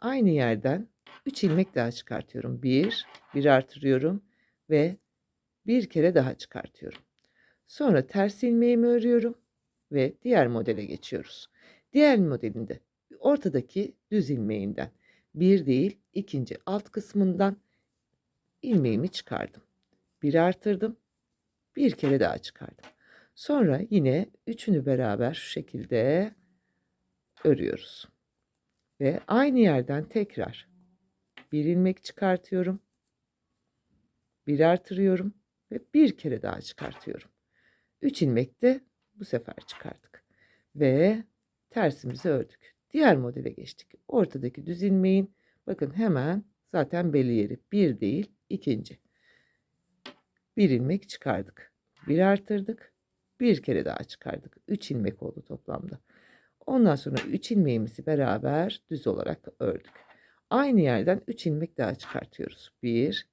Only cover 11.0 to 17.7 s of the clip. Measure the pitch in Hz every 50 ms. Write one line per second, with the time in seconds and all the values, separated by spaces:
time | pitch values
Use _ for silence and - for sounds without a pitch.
11 | - - - 80 - - - - - _ _ _ _ - _ _ _ _ - 277
12 | 302 294 262 214 185 156 131 117 - 110 104 117 110 - - - _ _ _ _
13 | _ _ - - - 269 294 285 - 185 139 127 120 - - 190 202 - - _
14 | _ - - 214 156 127 143 120 107 104 107 104 98 101 107 - 65 - _ _
15 | _ _ _ _ _ _ - 151 175 185 196 190 147 139 127 131 160 202 - _
16 | _ _ - - 196 - - 135 120 - - - - 180 196 208 208 - - 214
17 | 208 - - 202 196 190 175 190 196 196 196 - _ _